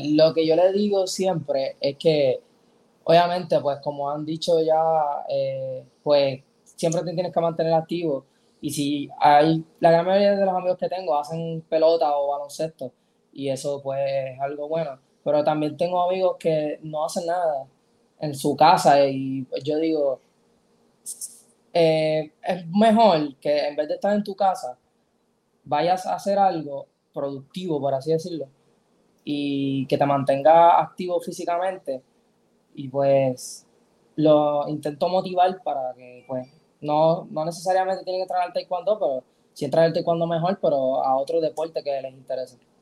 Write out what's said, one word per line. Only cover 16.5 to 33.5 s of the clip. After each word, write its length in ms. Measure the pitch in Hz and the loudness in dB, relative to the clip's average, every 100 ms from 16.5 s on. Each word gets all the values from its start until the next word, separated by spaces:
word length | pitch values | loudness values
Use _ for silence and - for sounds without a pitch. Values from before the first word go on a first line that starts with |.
| 156 151 147 | 0 -2 -6
no 220 | 156 151 | -8 -6
hacen 220 | 160 185 170 | -4 -4 -4
nada 400 | 175 170 143 135 _ _ _ _ _ | -2 -2 -4 -8 _ _ _ _ _
en 140 | 156 | -8
su 220 | 139 147 135 | -4 -4 4
casa, 500 | 156 175 165 143 139 | 6 6 6 4 4
y 360 | 135 135 135 | 0 -6 -8
pues 200 | 127 139 | -8 -8
yo 140 | 139 151 | -4 -2
digo, 420 | 165 156 143 127 _ _ _ _ _ _ _ _ - - - - _ _ _ | -2 0 -2 -4 _ _ _ _ _ _ _ _ -18 -14 -16 -18 _ _ _
eh, 580 | 170 165 156 156 156 151 _ | 2 2 2 0 -2 -4 _
es 240 | - 185 170 | -8 -8 -4
mejor 680 | 185 220 214 226 165 147 135 | 2 4 6 6 4 0 -6
que 320 | 151 147 143 | -2 0 -2
en 80 | 151 | -4
vez 100 | 151 | -4
de 60 | 175 | -2
estar 180 | 202 | -2
en 100 | 208 | -2
tu 100 | 208 | -4
casa, 440 | 190 196 180 127 123 _ _ _ _ _ _ _ _ | -2 -2 -2 -8 -14 _ _ _ _ _ _ _ _
vayas 420 | - 147 165 185 185 | -6 -2 0 0 -2
a 80 | |
hacer 240 | 180 202 202 | -6 -2 2
algo 480 | 196 165 143 139 139 _ _ | 2 0 -8 -12 -14 _ _
productivo, 680 | 156 139 139 135 - 185 151 | -8 -6 -8 -12 -10 -4 -2
por 120 | 139 | -2
así 200 | 135 135 | -2 -2
decirlo, 360 | 160 175 165 139 _ _ _ _ _ _ _ | -2 -2 -10 -12 _ _ _ _ _ _ _
y 600 | - 147 143 139 139 135 131 | -8 -4 -4 -2 -2 -4 -2
que 120 | 143 | 0
te 80 | 143 | 2
mantenga 760 | 143 135 139 147 165 170 165 | 0 2 2 6 8 8 6
activo 400 | 156 - 180 175 | 2 -6 -4 -4
físicamente, 840 | 175 180 175 170 190 190 - 131 _ _ _ _ _ _ _ | -4 -8 -4 -2 -2 -6 -8 -10 _ _ _ _ _ _ _
y 140 | - 139 | -14 -8
pues 800 | 135 139 139 135 127 - | -2 2 4 2 -2 -10